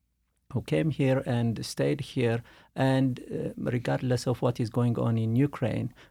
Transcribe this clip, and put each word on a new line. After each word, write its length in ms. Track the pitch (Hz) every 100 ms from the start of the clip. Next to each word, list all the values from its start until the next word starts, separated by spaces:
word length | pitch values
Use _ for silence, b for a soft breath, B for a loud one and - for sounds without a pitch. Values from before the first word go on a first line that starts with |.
| _ _ _ _ _
who 80 | 117
came 300 | - 156 156
here 320 | 143 135 131 -
and 400 | 120 117 104 -
stayed 360 | - 143 143
here, 420 | - 135 117 117 b b b -
and, 440 | 135 131 135 127
uh, 300 | - - 143 -
regardless 720 | - 123 131 139 123 123 131
of 140 | 120
what 180 | 123 -
is 100 | 113
going 280 | 123 120 117
on 180 | 120 113
in 180 | 110 120
Ukraine, 580 | 143 - - 113 123 b b